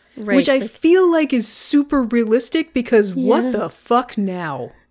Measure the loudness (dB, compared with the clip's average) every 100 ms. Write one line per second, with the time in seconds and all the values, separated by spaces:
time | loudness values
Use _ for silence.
0 | _ -14 0 0 2 0 -2 -2 2 4
1 | 4 2 0 -2 -2 -4 0 0 2 -2
2 | 0 -2 2 0 0 -4 -2 -6 2 2
3 | 2 -2 0 2 0 -4 -6 -12 -2 -2
4 | -2 -6 -6 -6 -8 -8 -12 _ _